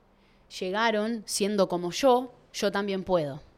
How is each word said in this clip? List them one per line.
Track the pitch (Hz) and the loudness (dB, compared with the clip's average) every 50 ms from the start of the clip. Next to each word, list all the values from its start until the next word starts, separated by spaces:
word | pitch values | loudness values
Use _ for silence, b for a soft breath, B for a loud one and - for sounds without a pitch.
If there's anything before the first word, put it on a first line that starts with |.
| _ _ b b b b b b b b - - | _ _ b b b b b b b b -12 -8
llegaron | 196 185 190 214 233 226 214 208 208 226 233 220 190 | -6 -4 -2 0 2 2 2 0 -2 -2 -4 -6 -8
siendo | - - - 202 196 214 196 185 | -6 -2 -2 0 0 2 2 2
como | - 180 175 175 175 | 2 2 -4 -4 -4
yo, | 170 - - 262 247 247 262 247 - - _ _ - | -4 2 4 6 6 6 2 -4 -14 -20 _ _ -8
yo | - 220 202 | -2 -2 -2
también | 196 202 208 202 190 190 180 | 0 -2 -2 -2 -4 -4 -2
puedo". | 190 185 170 147 139 131 151 - - _ | 0 0 0 0 -2 -8 -10 -16 -20 _